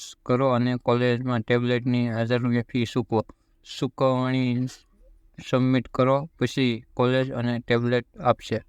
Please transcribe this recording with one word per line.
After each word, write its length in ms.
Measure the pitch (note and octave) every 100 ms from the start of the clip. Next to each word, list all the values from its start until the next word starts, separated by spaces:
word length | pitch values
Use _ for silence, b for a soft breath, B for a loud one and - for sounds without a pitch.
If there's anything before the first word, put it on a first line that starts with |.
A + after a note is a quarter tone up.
| - - -
કરો 240 | B2 C3+
અને 260 | A#2+ B2 B2
કોલેજમાં 640 | - A#2+ B2 A#2+ B2+ A#2+
ટેબ્લેટની 680 | - B2 A#2+ B2 B2 A#2+ A#2+
હજાર 300 | A2+ A#2 B2
રૂપિયા 240 | A#2+ A#2+ A2+
ફી 140 | B2+ A2+
ચૂકવો. 400 | B2+ A2+ A2+ - - _ _ - -
ચૂકવણી 880 | C3 - C3 B2+ B2+ C3 B2+ B2 B2+ - _ _ - _ _ - -
સબમિટ 380 | C3 B2+ C3 -
કરો, 420 | - B2+ C#3 D#3 -
પછી 440 | B2 - B2+ A2+ -
કોલેજ 380 | - B2 C3 C3
અને 280 | C3 A#2+ A#2+
ટેબ્લેટ 460 | - A#2 A#2+ B2 A#2 -
આપશે. 420 | B2 A2+ - A2